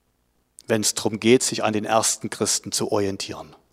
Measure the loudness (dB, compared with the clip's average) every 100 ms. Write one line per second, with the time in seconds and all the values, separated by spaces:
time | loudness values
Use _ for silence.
0 | _ _ _ _ _ _ -2 0 0 -2
1 | -4 0 6 6 4 -2 -2 -2 0 2
2 | 2 -2 -6 -4 -2 -2 -4 -4 -2 -2
3 | -2 -4 -8 -12 -14 -20 _